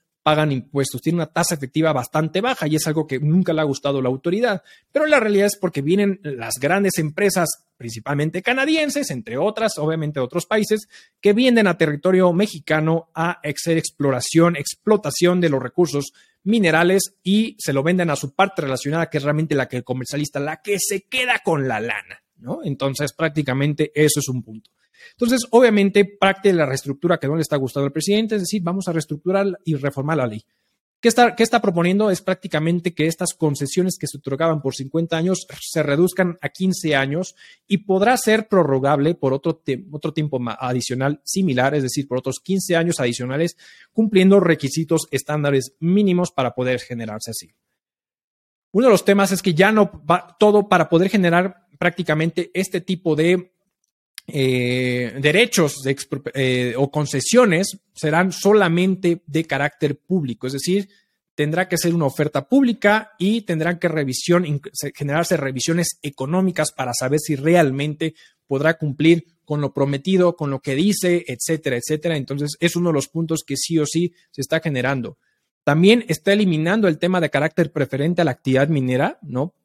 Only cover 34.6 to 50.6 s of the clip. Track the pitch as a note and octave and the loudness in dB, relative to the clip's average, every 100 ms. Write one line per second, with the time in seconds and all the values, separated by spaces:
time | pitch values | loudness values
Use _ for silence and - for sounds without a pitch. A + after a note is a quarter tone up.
34.6 | C3+ - C3+ D#3+ E3 E3 F3 F#3 - - | -2 -6 -4 -4 -2 -2 0 -2 -6 -14
35.6 | - D#3+ D3 C#3+ F3 - F#3 E3+ D3 - | -6 -2 0 2 2 2 -2 -2 -10 -4
36.6 | F#3 F3+ D#3+ C#3+ C3+ D3+ - - - - | -2 -2 0 0 0 -2 -6 -12 -20 -20
37.6 | _ G3 - F#3+ G#3 B3 - A3 A3 G3 | _ -4 0 2 2 2 2 0 2 2
38.6 | D3 C3+ C3+ C#3+ C#3+ E3+ C3+ C3+ E3 D#3 | 2 2 2 2 2 0 0 -2 -2 -4
39.6 | - B2+ - C#3+ D#3+ D3+ D3+ C3 A#2+ G#2+ | -4 -6 -8 -10 -6 -4 -4 -4 -6 -6
40.6 | B2+ B2+ - B2+ C3+ D3 - F#3+ F#3+ B2+ | -4 -4 -4 -2 -2 -2 -4 -2 0 2
41.6 | C3+ D3 C3 D3 C#3 B2+ C3+ B2+ - F#3+ | 0 0 -2 -4 -4 -4 -4 -8 -4 -4
42.6 | - E3 E3+ E3 B2 A#2 B2+ C3+ E3+ - | 0 0 0 0 -2 -4 -4 -2 -4 -4
43.6 | - - - - A3 G3+ F#3+ G3 F3 D#3 | -16 -20 -6 -2 2 4 6 6 6 2
44.6 | C#3 E3 D#3+ E3 - C3+ - D3+ C#3+ C#3 | 0 -4 -2 -2 -2 -6 -4 -2 0 0
45.6 | B2+ - E3 F#3+ G3+ F3+ F3 - B2+ - | -2 -4 0 2 4 2 0 -2 -4 -2
46.6 | B2+ B2 - A#2+ A2 G#2+ - A2 E2 _ | -2 -2 -6 -10 -8 -10 -10 -12 -14 _
47.6 | _ _ _ _ _ _ _ _ _ _ | _ _ _ _ _ _ _ _ _ _
48.6 | _ F#3+ B3+ G3+ - G3+ G3 F#3+ G3 D#3 | _ 2 4 4 4 4 2 0 0 4
49.6 | F#3+ G#3+ G3+ - D3 F3 - _ G#3+ G#3 | 4 4 2 0 0 0 0 _ 4 4